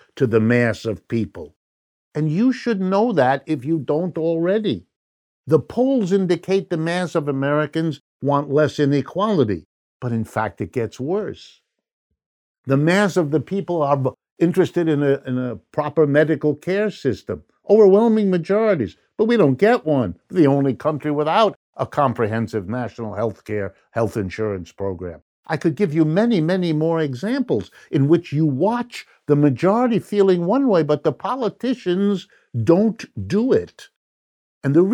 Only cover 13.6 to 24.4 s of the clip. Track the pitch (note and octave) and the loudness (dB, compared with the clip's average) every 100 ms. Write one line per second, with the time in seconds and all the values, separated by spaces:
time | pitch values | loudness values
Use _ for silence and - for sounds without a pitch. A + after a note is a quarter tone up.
13.6 | - E3+ C#3+ C#3+ C3 - _ - E3+ F#3 | -4 -2 0 0 -2 -6 _ -2 0 0
14.6 | E3 F3+ E3 C#3+ C#3+ C3+ C#3 B2+ B2+ G#2 | 0 0 0 0 0 0 -2 -6 -6 -10
15.6 | _ - B2+ E3 D3 C#3 D#3 D3+ D3+ D3 | _ -6 -4 0 2 4 2 0 -2 -2
16.6 | - F#3+ G#3+ - C3+ G2 - E2 - _ | -4 -4 -4 -4 -4 -4 -6 -12 -12 _
17.6 | - G#3+ G3+ G3 A#3 A3 G3+ F3+ D#3+ G3+ | 2 6 8 8 4 2 2 0 0 0
18.6 | A3 F3 F#2+ - _ - A3 A#3+ D3 B2+ | 2 0 -2 -8 _ -2 2 4 4 4
19.6 | G#3 B3 D#3 C#3 G2+ E2+ - F3+ C#3 C#3 | 4 2 0 0 0 -6 -4 2 4 4
20.6 | C#3 B2 D3+ D3+ D3+ D3 D3+ F#3+ G#3+ - | 0 -2 -4 -4 -4 -2 0 2 0 -2
21.6 | _ - C3 - C3+ A#2 G#2+ A2+ A2 A2 | _ -8 -4 0 0 2 -2 -2 -4 -4
22.6 | F2+ B2 A2 - A2 G2+ A2+ - - G#2 | -6 -8 -8 -10 -10 -4 -6 -6 -8 -6
23.6 | G2 - _ A#2 A2+ A#2 F#2+ - | -8 -12 _ -4 -2 -2 -6 -6